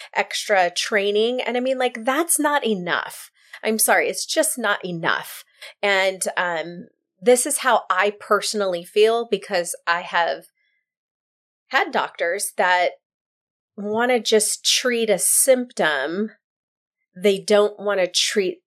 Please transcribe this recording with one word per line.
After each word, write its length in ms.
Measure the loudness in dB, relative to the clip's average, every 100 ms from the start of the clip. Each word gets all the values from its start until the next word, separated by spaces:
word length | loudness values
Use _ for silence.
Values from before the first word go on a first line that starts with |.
| -10
extra 560 | -6 -4 -4 0 2 2
training. 720 | -2 -2 0 0 0 0 -2
And 140 | -2 -2
I 60 |
mean, 160 | -2 0
like, 260 | -2 -2
that's 340 | -2 -2 0 0
not 260 | 2 0 0
enough. 640 | -2 0 -2 -4 -10 -18 _ _ -8
I'm 160 | -4 0
sorry, 300 | 2 2 2
it's 160 | -2 -4
just 320 | -2 -2 -2
not 260 | -2 -2
enough. 600 | -4 -4 -2 -2 -4 -16 -20 _ -20 -4
And, 420 | 0 2 2 -2 -4 -4
um, 520 | -4 -4 -6 -10 -16 _ _ _
this 240 | 2 4 2
is 140 | -2
how 240 | 2 2 2
I 220 | 0 0 -2
personally 640 | 0 0 0 -2 -2 -4
feel, 420 | -2 4 4 4 -2
because 440 | -6 -2 -4 -4 -6 -2
I 140 | -2
have 440 | 0 0 0 -2 -10 _ _ _ _ _ _ _ _ _ _ _ -2
had 220 | -2 0
doctors 600 | -2 -2 -4 -4 -4 -6 0
that 340 | 2 4 2 -2 _ _ _ _ _ _ _ -12
wanna 420 | -4 0 2 2
just 440 | 4 2 2 -2
treat 460 | 0 0 0 0 2
a 80 | 2
symptom. 1120 | 2 2 4 4 2 -2 0 0 -2 -4 -6 -8 _ _ _ _ _ _ _ -2
They 240 | 0 0
don't 400 | 2 4 4 0
wanna 280 | -4 0 0
treat 520 | 0 -2 0 -2 -4